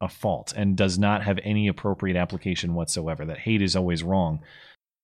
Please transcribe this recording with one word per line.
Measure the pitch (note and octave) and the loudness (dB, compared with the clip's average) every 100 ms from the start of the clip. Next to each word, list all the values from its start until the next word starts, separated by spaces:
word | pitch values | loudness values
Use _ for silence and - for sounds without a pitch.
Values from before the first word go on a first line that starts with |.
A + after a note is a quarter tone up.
a | F#2 | -8
fault | - G#2+ C#2 - - | -4 -4 -4 -6 -2
and | G2 F#2+ | 0 4
does | G2 F2+ | 2 4
not | G#2 G#2 | 2 2
have | G#2 F#2 | 0 -2
any | G#2 G#2 G#2 | 0 2 2
appropriate | F#2 G#2 F#2+ F#2+ F2+ | 0 -2 -2 0 0
application | E2+ F#2 G2 F2 F2 E2+ | 0 -2 -4 -2 -2 -2
whatsoever, | E2 - D#2+ D#2 D#2 | -2 -4 -4 -6 -6
that | D#2 | -6
hate | - A2 | 0 2
is | F#2+ F#2 | 2 2
always | F2+ E2 | 0 0
wrong. | E2+ F#2+ E2+ D#2 - - - - _ _ | 0 2 2 0 -6 -20 -20 -20 _ _